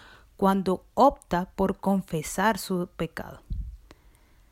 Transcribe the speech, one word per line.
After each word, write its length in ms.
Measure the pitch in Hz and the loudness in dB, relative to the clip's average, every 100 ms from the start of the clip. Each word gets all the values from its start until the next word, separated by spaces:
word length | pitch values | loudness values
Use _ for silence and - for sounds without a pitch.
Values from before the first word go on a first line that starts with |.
| - - - - | -20 -20 -20 0
cuando 480 | 190 196 190 180 - | 2 2 0 -4 -4
opta 560 | - 269 - - 175 185 - | 4 4 4 -4 -4 -4 -2
por 220 | 190 190 | -2 0
confesar 800 | 196 196 - 160 151 - 208 196 | 0 0 -2 -6 -4 0 0 0
su 320 | - 180 180 - | -4 -4 -4 -6
pecado. 460 | 165 - - - - - - - - - _ _ _ _ _ | -8 -8 -14 -16 -10 -8 -8 -14 -20 -20 _ _ _ _ _